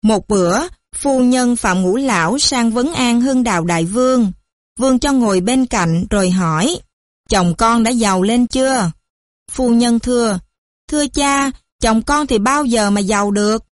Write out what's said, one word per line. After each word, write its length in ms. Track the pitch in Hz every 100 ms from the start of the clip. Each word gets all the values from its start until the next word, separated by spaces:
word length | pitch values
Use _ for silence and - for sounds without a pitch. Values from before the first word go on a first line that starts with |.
Một 260 | 214 214 -
bữa, 300 | 208 175 202 349 - _ -
phu 240 | 285 262
nhân 360 | 247 254 247 240
Phạm 260 | 214 185
Ngũ 140 | 185 220
Lão 420 | 269 196 165 262
sang 320 | - 262 233
vấn 220 | 233 269
an 280 | 349 247 233
Hưng 220 | 254 262
Đạo 220 | 240 185
Đại 200 | 170 170
Vương. 480 | 165 214 254 254 214 180 _ _ _ -
Vương 200 | 262 254
cho 140 | 294
ngồi 280 | 269 233 190
bên 260 | 180 262 254
cạnh 400 | 220 170 165 190
rồi 200 | 208 185
hỏi, 500 | 180 170 156 233 349 - _ _ _ _
"Chồng 260 | 208 180 165
con 240 | 226 233
đã 80 | 226
giàu 320 | 247 214 185
lên 240 | 196 240 247
chưa?" 440 | 262 262 262 180 - _ _ _ _ -
Phu 200 | - 254
nhân 280 | 233 240 233
thưa, 400 | 247 247 233 185 - _ _ _ -
"Thưa 180 | 302 294
cha, 440 | - 285 277 269 - _ _
chồng 220 | 226 220
con 240 | 220 294 294
thì 120 | 226
bao 260 | 208 285
giờ 260 | 277 233 208
mà 100 | 202
giàu 300 | 196 208 202
được?" 340 | 202 208 220 -